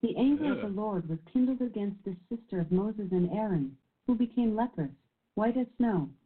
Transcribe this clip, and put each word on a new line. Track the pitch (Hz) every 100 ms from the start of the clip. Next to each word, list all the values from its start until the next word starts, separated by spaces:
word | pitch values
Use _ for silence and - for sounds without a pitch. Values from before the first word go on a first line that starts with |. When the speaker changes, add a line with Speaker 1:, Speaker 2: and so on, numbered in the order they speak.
Speaker 1:
The | 233 -
anger | 262 294 302
of | 254
the | 208
Speaker 2:
Ugh. | 196
Speaker 1:
Lord | 214 190 160
was | 165 -
kindled | 254 254 254
against | 247 208 202 196 -
this | 180 _
sister | 233 - 185
of | 160
Moses | 180 208 214 196
and | 180 175
Aaron, | 196 214 175 135 131 _ _ -
who | 240
became | 240 - 233 214
leprous, | 240 - 143 - _ _ _ -
white | 220 247
as | 247 _
snow. | 240 190 139 -